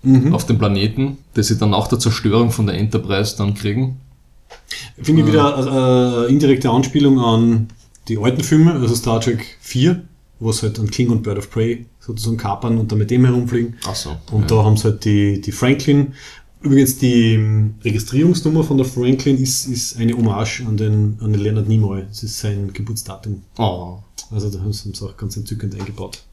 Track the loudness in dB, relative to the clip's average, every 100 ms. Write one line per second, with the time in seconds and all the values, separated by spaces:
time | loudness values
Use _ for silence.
0 | 6 4 6 0 0 0 2 2 0 -2
1 | -4 -4 -6 -4 0 0 2 0 0 0
2 | 0 0 0 2 2 0 -2 0 -2 -2
3 | -2 -2 -2 -2 -4 -2 -4 -2 -4 -6
4 | -16 -20 _ _ _ -20 _ -16 -16 -12
5 | 0 2 4 4 2 0 -2 2 4 4
6 | 2 0 2 4 4 2 2 0 0 2
7 | 4 4 4 4 4 2 -2 -8 _ _
8 | -8 -2 0 0 2 6 6 4 0 0
9 | 0 0 0 -4 -6 -18 -8 0 2 2
10 | -6 _ _ _ -4 -2 -4 -4 -6 -2
11 | 0 0 -2 -6 -6 -4 -2 -4 -10 _
12 | -12 -8 -4 -4 -4 -4 -2 -2 0 0
13 | 0 4 4 4 0 -2 -2 -6 -10 -8
14 | -8 -12 -4 -2 2 4 4 4 2 -2
15 | 0 2 2 0 -6 -2 0 2 2 2
16 | 2 -6 -20 -20 -20 -8 2 4 4 2
17 | 2 4 4 2 2 2 0 -2 -4 -4
18 | -2 2 2 2 0 0 2 0 0 0
19 | 0 2 2 0 0 -2 -6 -6 -8 -2
20 | -2 0 0 0 -4 -6 -4 -2 0 2
21 | 0 -2 -2 0 0 -2 2 2 2 -2
22 | -8 -12 -10 -6 -6 -4 -6 -8 -8 -8
23 | -10 -14 -10 -10 -12 -4 -4 -4 -10 -14
24 | -18 -20 -10 -6 -6 -6 -6 -6 -8 -12
25 | -12 -10 -10 -10 -10 -8 -8 -8 -12 -12
26 | -14 -16 _